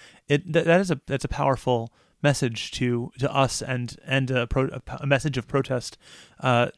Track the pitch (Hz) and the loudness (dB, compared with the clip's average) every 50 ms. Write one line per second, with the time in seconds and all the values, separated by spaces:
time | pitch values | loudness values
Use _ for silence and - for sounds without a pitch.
0 | - - - _ _ - 143 147 - 165 151 165 - 165 165 180 196 180 160 139 | -20 -20 -20 _ _ 0 0 0 0 0 0 2 4 6 4 4 4 2 -2 -4
1 | - - 139 131 - - - - 147 139 131 - - - 123 117 113 120 _ _ | -4 -4 -4 -4 -4 -4 -2 0 0 0 0 0 0 0 0 0 -2 -6 _ _
2 | _ _ _ _ - 147 135 - 139 123 113 101 - - - - 131 123 120 117 | _ _ _ _ 2 2 2 2 0 -2 -2 -6 -8 -8 -4 -2 0 0 0 -2
3 | 120 - - 123 135 143 - 139 135 131 - - - 131 127 123 120 117 - - | -4 -6 -6 -4 -4 0 2 2 2 2 0 -4 -6 -6 -4 -4 -6 -8 -10 -14
4 | - - 135 135 135 127 131 123 120 117 - 135 131 - - 127 - - - - | -6 -2 0 0 0 2 0 0 0 0 0 0 0 0 -4 -8 -12 -12 -10 -6
5 | 147 139 139 123 151 151 127 127 110 - - 139 131 - 131 123 - - - - | 0 2 2 2 2 0 -2 -4 -4 0 0 -2 0 0 -4 -4 -4 -8 -14 -16
6 | _ - - - - - _ - - 127 123 120 120 - - | _ -20 -20 -20 -20 -20 _ -4 0 2 2 4 2 0 -2